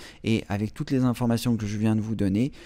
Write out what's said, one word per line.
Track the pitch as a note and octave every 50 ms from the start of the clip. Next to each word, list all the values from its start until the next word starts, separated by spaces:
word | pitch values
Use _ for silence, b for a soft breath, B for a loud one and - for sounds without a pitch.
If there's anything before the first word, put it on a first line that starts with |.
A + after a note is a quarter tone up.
| B B B B
et | - G#2+ A2+ G2+ - -
avec | G2+ G2+ G#2+ G#2+ -
toutes | - D3 -
les | C#3 C3 B2+
informations | B2+ A#2 - B2 A#2 A#2 A2+ - B2 A#2
que | G#2+ A2
je | G2+ G#2+ G#2
viens | G#2+ A2 A2
de | A2
vous | G#2 A2 A2+
donner, | F#2+ G2+ F#2+ F#2+ G#2 B2 D3 B B B